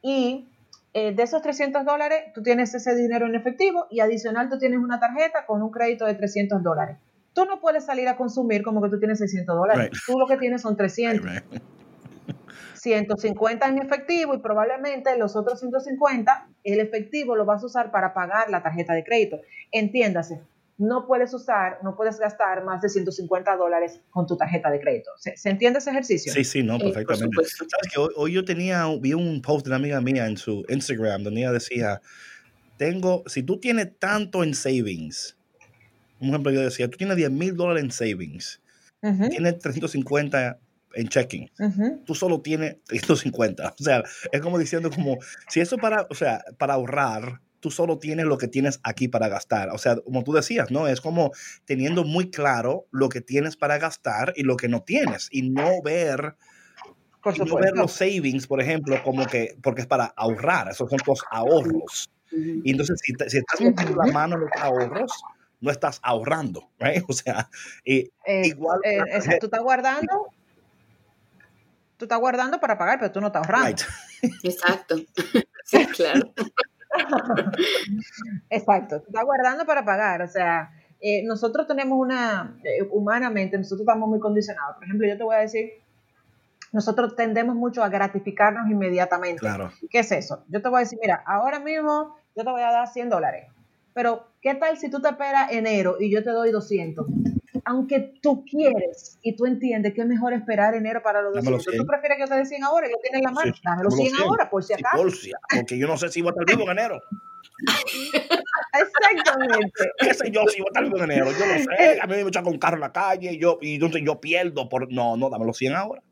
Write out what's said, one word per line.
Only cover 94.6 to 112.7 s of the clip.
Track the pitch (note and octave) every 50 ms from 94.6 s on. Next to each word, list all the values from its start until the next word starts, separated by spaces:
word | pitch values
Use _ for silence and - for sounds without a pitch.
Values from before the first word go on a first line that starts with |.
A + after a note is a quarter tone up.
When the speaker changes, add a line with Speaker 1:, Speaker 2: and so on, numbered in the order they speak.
| D#4+ D#4+ D#4+ -
Speaker 1:
si | - C4+
tú | C4+ C#4
te | C4+ D4+
esperas | C4 C4 C#4+ C#4 C#4 C4+ C4+ - A#3
enero | A3+ A3 A3 A3 G3+ F#3 F3+ F3+ F3+
y | G3+ G#3+
yo | G3 G#3+ G#3+
te | A#3+
doy | A#3 A#3 A#3 A3+
doscientos?". | A3 G#3+ G#3 - G#3 F#3+ E3 D#3+ D#3 D#3+ D3+ C#3+ - - - - - - - _ _ C4 -
Aunque | A#3+ B3 C4 C4 C4+ C#4 C4+ C#4 - - _ -
tú | D4 C4+ C4+ -
quieres | - - D4 D#4 C#4 A#3+ G#3 F3+ E3+ - - - - - _ _
y | A#3 A3
tú | A3 A#3+
entiendes | B3+ B3+ C4 C4 B3+ A#3 G#3+ G3+ G#3 G3+
que | -
es | A#3
mejor | A#3 B3 A3 A#3+ B3 B3
esperar | A#3 A3 - A3 G#3 G3+ G#3+ A3
enero | A3+ G#3+ G#3+ A3+ A#3 A3
para | G#3+ G#3 - G3+
los | G3+ G3+
Speaker 2:
Dame | G3+ - C4
los | - A#3+
Speaker 1:
doscientos. | - - G3+ A3+ A#3
¿Tú | - D4
Speaker 2:
cien. | C#4+
Speaker 1:
prefieres | C#4+ D4 C#4+
que | C#4 C#4
yo | C4+
te | C4+ C4+
dé | C4+
cien | C4+ D4 C#4 C4+
ahora? | C#4 D#4 E4+ D#4+ B3+
Yo | A#3 A3+ A#3
tengo | B3+ C4 C4+
en | C4+
la | C4
Speaker 2:
Sí, | B3
Speaker 1:
mano. | D4 - - -
Dame |
los | - _
Speaker 2:
dame | F3+ F3 F3+ F#3
los | G3+ -
Speaker 1:
cien | C3+ C4+ C4 C4
Speaker 2:
cien. | F#3+ G3+ F#3
Speaker 1:
ahora, | G3 A4+ E4+ -
por | - G3 F#3
si | - G#3+
Speaker 2:
Sí, | -
Speaker 1:
acaso. | - B3 - - F3+
Speaker 2:
por | F#3 F3+
si, | - - G2 F#2+ - - - -
porque | B2 A#2+ - B2 B2
yo | C3+
no | D3 D#3+ C#3+
sé | F3 E3+
si | - E3+ E3+
voy | F3
a | E3+ F3+
estar | E3+ E3+ A3+
vivo | A#3 G#3+ F#3
en | F3+ G3
enero. | A3+ A#3 F#3 - - - - - - - - - - - _ -
Speaker 1:
<laughs> | - - - - - - - C4 C4+ D4 D4+ C#4 - - E4+ - - - - - - - -
Exactamente. | C#4 E4+ - - - G#4 G4+ G#4+ E4 - D#4+ C#4 C4+ C4 B3+ A3+ G#3+ G#3 G3 - - G3 F#3 -
Speaker 2:
<laughs> | -
¿Qué | C4+ - B3+
sé | - C4 -
yo | G3+ G#3+ G#3 G#3+
si | G#3 G3+
voy | F#3+ G3
a |
estar | - - -
vivo | - G3 F#3
en | - -
enero? | - C#3 - - -
Yo | - G4
no | G4 F4+ D#4+
sé. | C#4 C4+ - - F4 D#4+ D4+
Speaker 1:
Eh. | F#3+
Speaker 2:
A | F#3
mí | F#3+ F#3+ G3+ G3+
me | F#3+
choca | F3+ F#3+ F3 F3+
un | D#3+ C#3
carro | - D#3+